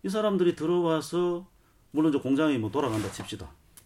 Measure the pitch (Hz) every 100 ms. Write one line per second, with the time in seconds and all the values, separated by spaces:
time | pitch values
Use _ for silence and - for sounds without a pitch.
0 | 196 214 214 190 175 170 156 175 170 160
1 | 147 170 175 175 190 _ _ _ _ 143
2 | 160 143 131 139 156 131 107 139 123 110
3 | 98 - 101 104 85 - _ -